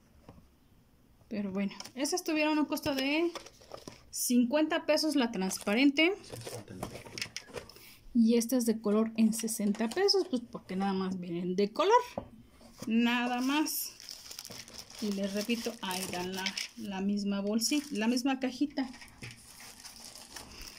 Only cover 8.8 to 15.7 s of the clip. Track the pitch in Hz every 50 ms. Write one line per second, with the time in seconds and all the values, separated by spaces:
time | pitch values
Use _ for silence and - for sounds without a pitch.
8.8 | - 214 202 214 226 220 - - 226 214 220 - - 220 - - 208 208 202 -
9.8 | 226 226 233 359 392 403 392 392 339 - - 240 226 - - 180 - - 190 190
10.8 | 196 196 190 190 190 190 190 185 175 180 170 170 185 175 185 185 202 202 - -
11.8 | 302 381 453 494 480 - - - - - - - - - - - - - - -
12.8 | - - 220 226 240 233 240 247 240 247 247 247 254 262 285 302 311 302 - -
13.8 | - - - - - - - - - - - - - - - - - - - -
14.8 | - - - - 226 208 202 196 196 196 190 208 208 226 240 226 - 233